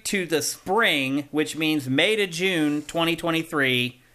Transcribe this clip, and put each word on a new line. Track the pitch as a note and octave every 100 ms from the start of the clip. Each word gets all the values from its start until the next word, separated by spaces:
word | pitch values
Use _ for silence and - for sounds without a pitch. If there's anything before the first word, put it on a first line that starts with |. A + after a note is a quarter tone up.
| -
to | G3+ E3
the | D#3
spring, | - - - G#3 G#3+ D3+ C3+ C#3 C#3
which | D3+ D3+ D3+
means | D#3 D3+ B2+
May | C3+ F#3+ A3
to | G3
June | E3 F#3+ E3+ D3+ D3
twenty | D3 E3+ E3 E3
twenty-three. | E3+ D#3+ D#3+ D3+ C3 B2+ B2 - _